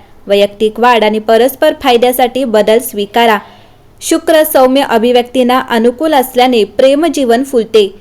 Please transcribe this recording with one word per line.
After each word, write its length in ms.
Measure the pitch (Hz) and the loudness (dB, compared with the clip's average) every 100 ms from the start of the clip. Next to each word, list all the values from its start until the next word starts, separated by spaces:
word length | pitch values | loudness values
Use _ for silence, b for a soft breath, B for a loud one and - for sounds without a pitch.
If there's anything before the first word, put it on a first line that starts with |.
| B B - | B B -4
वैयक्तिक 540 | 202 202 - 214 214 | 0 0 -2 -4 0
वाढ 240 | 240 233 | 0 2
आणि 140 | 214 214 | 0 -2
परस्पर 540 | 214 226 254 - 311 302 | 0 2 2 0 -2 0
फायद्यासाठी 640 | 277 240 247 254 247 254 | 0 2 0 0 -2 -2
बदल 340 | 262 214 208 220 | -2 0 2 0
स्वीकारा. 600 | 247 208 202 240 233 208 B B B B B - | -2 -8 -4 0 0 0 B B B B B -12
शुक्र 420 | - 320 330 320 | -4 -2 0 0
सौम्य 360 | 311 285 262 269 | 2 2 2 2
अभिव्यक्तींना 800 | 277 226 240 247 240 262 240 254 - | 0 -2 0 0 -2 -2 0 0 -2
अनुकूल 440 | 233 226 254 320 | -2 0 -2 0
असल्याने 500 | 294 247 240 254 240 | 0 0 0 0 0
प्रेमजीवन 800 | 202 - 262 285 330 277 254 233 | -2 0 0 2 0 -2 0 0
फुलते. 500 | 269 247 214 220 190 - | 0 -4 0 0 0 -4